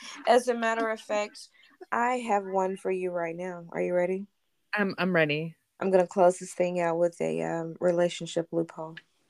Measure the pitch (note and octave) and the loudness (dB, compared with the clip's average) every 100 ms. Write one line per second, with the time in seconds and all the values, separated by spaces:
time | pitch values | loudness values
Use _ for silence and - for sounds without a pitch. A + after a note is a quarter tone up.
0 | - - - A#3+ A#3+ A#3 A3+ A3+ A3+ A3 | -16 -4 4 4 4 0 0 0 -2 -4
1 | - G#3 G#3 - - _ _ - - A3+ | -2 -4 -4 -8 -20 _ _ -18 -4 0
2 | A#3+ B3+ A3+ G#3 F#3+ F#3+ F#3 F#3+ F#3+ F#3 | 0 0 0 0 2 0 0 -2 -2 -2
3 | F3+ F3 E3 E3+ F#3 F3 E3+ E3+ F3+ F3+ | -2 -2 -4 -4 -8 -8 -8 -4 0 2
4 | F3+ F#3+ G3+ _ _ _ - G#3 G3 - | 0 -2 -6 _ _ _ -6 -2 -2 0
5 | F3+ E3+ D3+ D3+ E3 - _ - F#3+ F#3 | 2 4 4 2 -4 -10 _ -4 2 2
6 | F3 G3+ F3+ F#3 F#3 - F3+ F3+ E3+ E3 | 2 4 4 4 -6 -2 0 0 0 2
7 | F3 - D#3+ D#3+ E3 E3 E3 E3 F3+ E3+ | 0 0 -4 -2 -2 -4 -6 -2 2 4
8 | F3 - E3 E3+ D#3+ E3 E3 - D#3+ E3 | 2 0 -6 -4 -2 -2 -4 -6 -12 -14
9 | _ _ | _ _